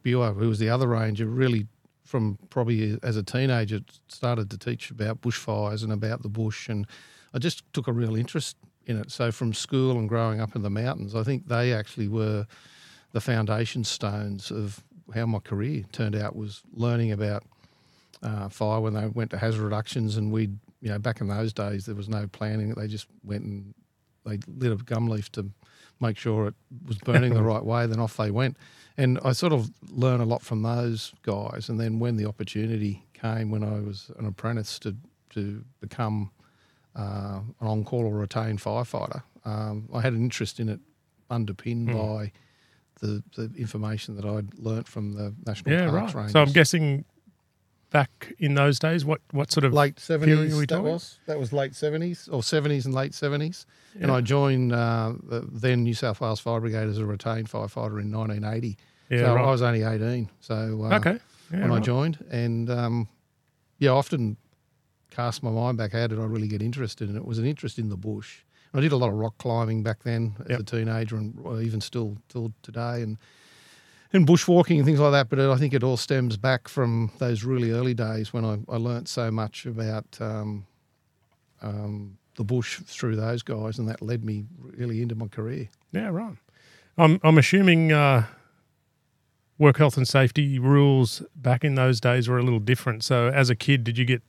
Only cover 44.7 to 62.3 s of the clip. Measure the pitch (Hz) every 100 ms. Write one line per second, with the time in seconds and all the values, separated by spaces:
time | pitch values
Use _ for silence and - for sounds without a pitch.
44.7 | 110 - 117 104 104 104 113 117 107 -
45.7 | 165 170 170 220 123 107 151 143 151 147
46.7 | 170 151 139 - _ _ _ _ _ _
47.7 | _ _ 151 131 - - - 147 139 143
48.7 | 127 156 170 143 156 _ 139 147 160 139
49.7 | 147 143 - - 160 156 156 156 151 143
50.7 | 170 160 170 - - - 151 120 139 135
51.7 | 123 151 156 175 175 - 131 - 156 147
52.7 | 143 127 131 139 - 147 143 156 - -
53.7 | _ _ 202 170 127 113 143 139 131 123
54.7 | 120 117 117 113 117 - 117 - 113 127
55.7 | 123 117 110 120 107 113 107 117 113 113
56.7 | 110 107 104 104 101 117 113 110 110 107
57.7 | 120 110 104 104 110 110 104 107 113 120
58.7 | 98 _ _ - 123 123 120 127 127 123
59.7 | 113 113 110 113 123 107 _ - 110 110
60.7 | 110 110 208 170 226 _ _ - 175 196
61.7 | 117 113 123 160 151 -